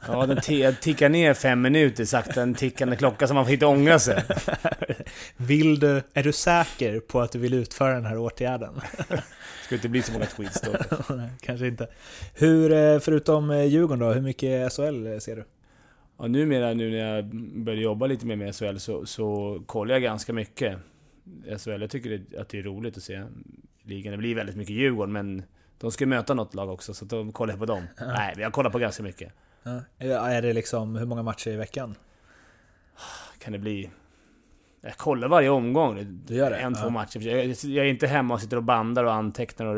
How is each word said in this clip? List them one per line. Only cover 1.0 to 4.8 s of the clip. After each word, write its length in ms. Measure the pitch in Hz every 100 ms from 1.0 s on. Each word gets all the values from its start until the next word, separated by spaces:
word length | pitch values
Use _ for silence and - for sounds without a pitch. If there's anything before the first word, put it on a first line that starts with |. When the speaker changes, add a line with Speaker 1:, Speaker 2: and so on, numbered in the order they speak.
| 143
Speaker 1:
ner 260 | 160 165
fem 280 | 131 131 123
minuter 420 | 127 151 147 113
sakta, 380 | 110 123 107 127
en 120 | 123
tickande 420 | 120 131 - 127 123
klocka 300 | 135 - 135
som 80 |
man 100 | 139
får 80 | 123
inte 120 | 139 147
ångra 320 | 139 143 160
sig. 240 | 127 - - - - - 170 -